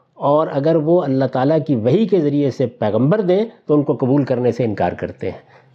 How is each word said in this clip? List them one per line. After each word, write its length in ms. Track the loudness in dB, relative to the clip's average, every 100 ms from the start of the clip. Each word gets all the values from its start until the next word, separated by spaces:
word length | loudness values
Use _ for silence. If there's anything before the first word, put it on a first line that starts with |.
| _
اور 320 | -6 0 2 0
اگر 220 | -2 0
وہ 280 | 0 2 2
اللہ 220 | 2 0
تعالیٰ 340 | 0 0 0 0 0
کی 100 | 0
وحی 300 | 2 0 2
کے 140 | 0
ذریعے 300 | 0 0 -2
سے 160 | -2 -4
پیغمبر 540 | -2 -2 0 2 0
دیں 240 | 2 0 -2 -8 -2
تو 80 |
ان 80 | 0
کو 140 | 0 -2
قبول 280 | 0 0
کرنے 280 | 0 0 -2
سے 120 | 0
انکار 280 | -2 -2 -4
کرتے 380 | -4 -10 -8 -10
ہیں۔ 200 | -10 -18 -20 _